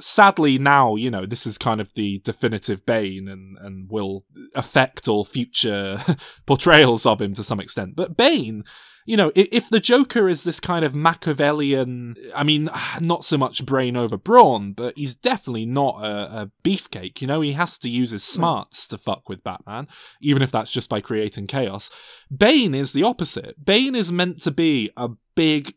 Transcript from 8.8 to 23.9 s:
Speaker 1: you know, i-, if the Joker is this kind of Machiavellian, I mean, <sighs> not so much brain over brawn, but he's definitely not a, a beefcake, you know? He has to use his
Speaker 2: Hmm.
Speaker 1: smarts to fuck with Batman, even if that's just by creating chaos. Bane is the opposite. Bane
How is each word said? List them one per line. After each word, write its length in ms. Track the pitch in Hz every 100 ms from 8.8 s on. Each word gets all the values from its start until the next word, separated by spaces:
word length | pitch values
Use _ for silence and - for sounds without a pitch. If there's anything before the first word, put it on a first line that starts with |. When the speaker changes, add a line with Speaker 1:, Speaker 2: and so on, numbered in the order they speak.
| - _ -
Speaker 1:
you 100 | 220
know, 140 | 160 185
i-, 100 | 196
if 160 | 233 -
the 100 | 220
Joker 480 | - 247 262 240 190
is 160 | 170
this 160 | 175 -
kind 240 | - 170
of 100 | 156 143
Machiavellian, 1200 | 165 165 165 139 147 151 143 135 127 123 120 120 127 139
I 80 |
mean, 260 | 143 151 156 - -
<sighs> 140 | -
not 220 | 165 170
so 140 | - 147
much 280 | 127 - 127
brain 300 | 135 127 123
over 200 | 117 104
brawn, 560 | 180 240 185 113 101
but 240 | 98 123 -
he's 180 | 143 -
definitely 500 | 247 226 - 117 113
not 380 | 135 135 -
a, 380 | 107 104 98 110
a 100 | 104 _
beefcake, 580 | - 196 - 101 92 -
you 60 | 131
know? 140 | 156
He 120 | 151
has 240 | 143 170 -
to 100 | 127
use 220 | 120 120
his 140 | 104 -
Speaker 2:
Hmm. 100 | -
Speaker 1:
smarts 520 | 170 120 - - -
to 100 | 107
fuck 320 | - 98 -
with 140 | 95
Batman, 440 | - - - 110 147 - - _
even 200 | 143 135
if 100 | 131
that's 200 | 120 107
just 180 | 127 -
by 120 | 107
creating 460 | - 110 107 107 98
chaos. 420 | 135 113 98 - - - - - 135
Bane 380 | 214 302 214
is 200 | 135 135
the 100 | 139
opposite. 600 | 208 247 170 - - -
Bane 320 | 143 208 269